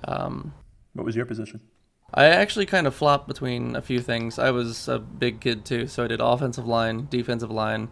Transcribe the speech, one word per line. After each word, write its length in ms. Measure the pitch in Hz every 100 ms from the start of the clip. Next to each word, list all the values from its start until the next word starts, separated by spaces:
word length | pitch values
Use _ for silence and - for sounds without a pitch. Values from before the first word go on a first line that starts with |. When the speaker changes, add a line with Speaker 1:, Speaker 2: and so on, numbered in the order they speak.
Speaker 1:
um, 480 | - - 50 - 151 - - - _
Speaker 2:
What 100 | -
was 120 | 113 113
your 100 | 123
position? 340 | 110 107 110 _ _ _ _ _
Speaker 1:
I 120 | - 147
actually 400 | 180 202 - 196
kind 200 | 190 147
of 80 |
flopped 320 | - 147 143 -
between 480 | 139 135 123 120
a 60 | 123
few 180 | - 123
things. 380 | 120 117 113 113
I 120 | 127
was 360 | 123 117 113 -
a 100 | 120
big 420 | 110 - 123 110
kid 240 | 127 113
too, 220 | - 120 123
so 180 | -
I 40 | 120
did 120 | 113
offensive 460 | 120 120 135 117 117
line, 400 | 117 113 110 143
defensive 400 | 131 117 117 113
line. 380 | 110 107 110 110